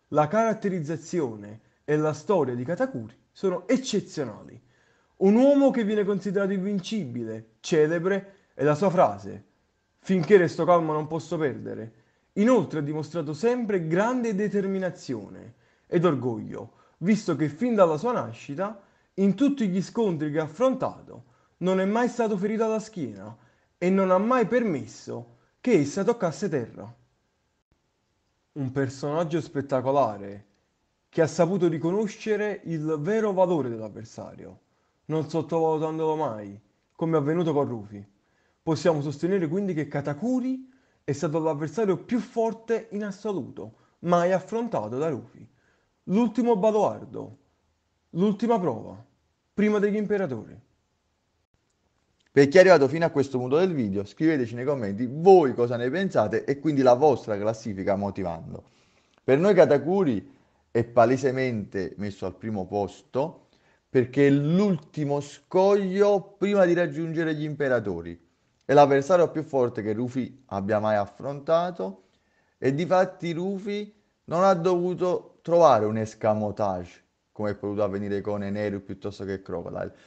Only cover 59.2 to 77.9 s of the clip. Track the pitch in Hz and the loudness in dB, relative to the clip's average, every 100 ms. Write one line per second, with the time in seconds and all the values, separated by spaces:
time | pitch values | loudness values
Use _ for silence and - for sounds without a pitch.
59.2 | - 135 190 185 147 143 151 196 170 104 | 2 4 4 6 6 4 2 0 0 -2
60.2 | - - _ _ _ 117 117 123 117 131 | -4 -16 _ _ _ -4 0 4 4 4
61.2 | 135 127 131 113 95 98 87 - 101 - | 0 0 -2 -2 -6 -6 -6 -6 -10 -8
62.2 | 95 - 113 107 87 101 98 - _ 123 | -10 -8 -8 -6 -4 -4 -4 -8 _ -4
63.2 | 139 139 _ _ _ _ _ 135 120 139 | -4 -6 _ _ _ _ _ 0 0 4
64.2 | 143 143 143 175 208 170 - - 143 143 | 4 4 2 2 2 0 -4 -6 -4 -4
65.2 | 143 - - 185 196 202 190 190 202 202 | -6 -14 -4 2 4 4 2 2 4 2
66.2 | - - 196 202 180 175 170 143 165 160 | -2 -4 0 4 4 4 0 -2 -6 -4
67.2 | 160 151 151 143 139 120 104 85 85 85 | -2 -2 -4 -4 0 0 -2 -6 -8 -14
68.2 | _ _ _ _ - 139 143 139 139 185 | _ _ _ _ 2 6 8 6 4 4
69.2 | 160 - 156 139 123 123 104 107 123 127 | 4 0 -4 0 0 -2 -4 -4 -4 -6
70.2 | 113 - - 98 98 107 107 107 98 - | -8 -10 -10 -6 -2 0 2 0 -2 -6
71.2 | 135 143 143 165 175 175 190 196 _ _ | -10 -8 0 0 0 -6 -8 -10 _ _
72.2 | _ _ _ - 123 139 165 185 185 - | _ _ _ -6 -2 -2 2 2 2 -2
73.2 | 170 165 185 196 208 202 208 - _ _ | -8 -6 -6 -6 -8 -8 -10 -16 _ _
74.2 | - 160 196 185 175 180 180 170 180 156 | -6 2 4 4 2 2 0 -2 -2 -2
75.2 | - _ - 170 160 117 107 110 107 - | -6 _ 2 6 8 8 4 0 -4 -2
76.2 | 113 107 107 98 104 92 87 - _ _ | 0 2 0 -2 -2 -2 -8 -16 _ _
77.2 | _ - 107 101 101 104 104 | _ -6 -4 -4 -4 -2 -2